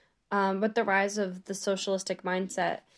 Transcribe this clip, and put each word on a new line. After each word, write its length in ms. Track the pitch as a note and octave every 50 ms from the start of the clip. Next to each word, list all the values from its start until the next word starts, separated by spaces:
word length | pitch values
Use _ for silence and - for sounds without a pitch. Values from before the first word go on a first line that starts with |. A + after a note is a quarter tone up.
| _ _ _ _ _ _
um, 300 | G3+ G3+ G3 G3 F#3+ G3
with 140 | G#3 A3 A3
the 80 | A#3 A3+
rise 340 | G3 F#3+ G3 G3 G3+ G3+ G#3+
of 280 | G3+ F#3 F3+ F#3 -
the 80 | - G3
socialistic 680 | F#3+ - G3+ G3 F#3+ - G3+ G3 F#3+ F#3+ - F3+ - -
mindset 560 | F3+ F3+ F#3 G3 F#3+ - - F3 E3+ - - - _ _